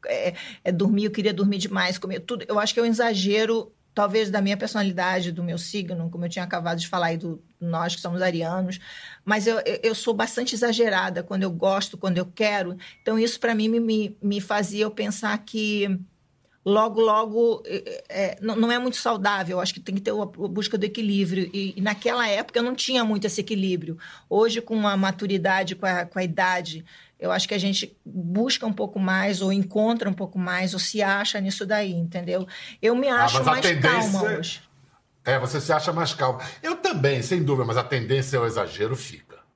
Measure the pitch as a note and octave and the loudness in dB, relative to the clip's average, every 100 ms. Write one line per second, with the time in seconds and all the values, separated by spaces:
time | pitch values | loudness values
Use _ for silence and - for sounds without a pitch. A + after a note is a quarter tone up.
0 | - B2 D3+ F3 - - - F3 G3 G3+ | -4 -2 -2 -4 -14 -6 -2 2 4 4
1 | G#3+ G#3 G3+ F#3 G3+ G3 G3+ F#3+ F3+ F#3 | 2 0 0 2 2 2 -2 0 0 -2
2 | F#3+ F3 - A#3+ - G#3 A3 A#3 A#3 A3+ | -4 -6 -6 -8 -2 0 2 2 2 4
3 | A#3 G3+ F#3+ G#3 A3 A3+ - _ _ - | 2 2 2 2 2 0 -2 _ _ 0
4 | G#3 G#3 G#3 G3+ G3 G3+ G#3 A3 G3 F3+ | 2 2 2 2 0 0 -2 0 0 0
5 | F3+ F#3 F3 E3+ F3 E3 E3+ G#3 F3 F3 | 0 0 -2 -4 -4 -4 -6 -6 -6 -4
6 | E3 E3+ F3 F3+ F3+ F3+ E3+ E3+ E3+ F#3 | -6 -4 -6 -6 -4 -4 -2 -4 -2 0
7 | E3+ E3 E3 D#3 _ _ E3+ E3 E3+ E3+ | 0 0 -4 -8 _ _ -4 -2 -2 -4
8 | F#3 E3+ F#3 E3 E3 F3+ F#3 F#3 - - | -4 0 0 0 -2 -2 -2 -4 -12 -18
9 | - - - G#3+ G#3 A3+ - G3+ A3+ A3 | -18 -12 -2 2 2 2 0 0 0 0
10 | - G#3+ A3+ - B3 A3 A#3+ A3+ A3+ F#3+ | -2 0 0 -2 -4 0 0 4 4 4
11 | F#3+ F3 F3 F#3+ F#3+ E3 F#3+ G3 G3 - | 0 -4 -4 -2 -2 2 2 2 -2 -4
12 | F#3+ F3 F3+ - G#3+ G#3 F3+ F#3 - - | 0 0 -2 0 0 2 -2 -6 -14 -6
13 | - A3 A3+ - A#3+ A3+ A3 A#3 A3+ A3 | -2 2 2 0 0 2 2 2 2 0
14 | G3+ G#3 G3+ G3+ F#3+ G#3 G3+ G#3 G#3+ G#3+ | 0 -2 -2 -2 0 0 0 0 -2 0
15 | G#3 G3+ G#3+ G#3 - A3 G#3+ G#3 G3 F#3 | -4 -2 -2 -2 -4 -4 0 0 0 -2
16 | F#3 _ _ _ _ _ - G3+ A3 G#3+ | -4 _ _ _ _ _ 2 4 4 4
17 | A3+ G#3+ A3 G#3+ A#3 A3 - - - - | 4 4 2 4 4 2 -4 -8 -6 -12
18 | - F#3 G3 - G#3+ A3 A#3 A#3+ B3+ A#3+ | -8 -2 -2 -2 -4 2 2 2 0 -2
19 | A#3+ A3 G3 G3+ F3+ F3+ F#3 - - G3 | -2 0 0 0 -2 -2 -2 -6 -6 -4
20 | G3+ G#3+ G3+ - F#3+ F#3 G#3 G#3 G#3 G#3+ | -2 -2 -4 -6 -4 -2 -2 -2 -2 -2
21 | G#3+ G3+ F#3 F#3 F3 G3 G3 F#3+ G3+ G3+ | 0 2 2 0 -2 -2 -6 -2 -2 0
22 | A#3 B3 A3+ G3+ A3 A#3+ A#3+ B3+ - C4 | 0 0 2 0 0 0 0 -2 0 2
23 | A3 G#3 G3+ - G3 G#3 F#3+ F3+ E3 E3 | 2 2 0 -2 -2 0 0 0 -4 -10
24 | - - _ G3 A3+ A3+ A#3 A3 G#3 G3 | -12 -20 _ 4 4 2 -2 0 2 4
25 | F#3+ F#3+ G#3 G3 F3+ F#3+ F3+ F3+ F#3+ F3+ | 2 0 0 2 2 2 0 -2 0 0
26 | F3 F#3+ F#3 D#3+ F#3 F3+ D#3+ D#3+ E3 - | -2 -2 -2 2 2 2 -2 -10 -14 -20
27 | - _ F3+ F#3 - G#3 G3 G3 - _ | -20 _ -2 0 0 0 0 0 -4 _
28 | - F#3 E3+ F#3 B3 C4+ A3 F#3+ G3 G3 | -12 -8 -2 0 0 0 -2 -4 -4 -2
29 | F#3+ F#3+ G3 F#3 F#3+ G3 F#3+ G#3+ G#3+ A#3 | 0 0 0 0 0 0 0 2 2 2
30 | G3 F#3 F#3 F#3 F3+ F3+ F#3 F3+ - G#3+ | -2 -4 -4 -4 -2 0 -2 -2 -4 0
31 | G3 G3 G#3 G#3 G3 F#3+ G3 G#3+ G3+ E3+ | 2 2 0 -2 -2 -4 -2 0 0 -2
32 | E3+ F3+ F3 F3+ F#3 - - - A3 A#3+ | -2 -4 -2 -2 -4 -10 -16 -2 2 2
33 | C#4 A#3+ - C4+ B3+ B3+ F#3+ D#3+ - A#3+ | 2 4 4 4 4 4 4 4 4 4
34 | A3 G3 - - E3+ - - _ _ _ | 2 2 0 -2 -4 -10 -14 _ _ _
35 | _ _ - C3 B2+ D3+ D3 D#3 F3+ E3 | _ _ 0 0 0 -4 2 2 2 0
36 | D#3+ - C3 B2 - - D#4 E4+ F#4+ G3+ | -2 0 0 0 -8 -8 -6 -2 -2 2
37 | C#3+ C3+ A#2 F#3 C#3+ C3+ A#2+ A#2 A#2+ C3 | 2 2 0 0 2 2 2 0 0 -2
38 | A2 C3+ C3 C3+ A#2 A2 F#2 - A2 B2+ | 0 0 2 0 0 0 -4 -2 -2 -2
39 | - - _ - _ | -8 -14 _ -20 _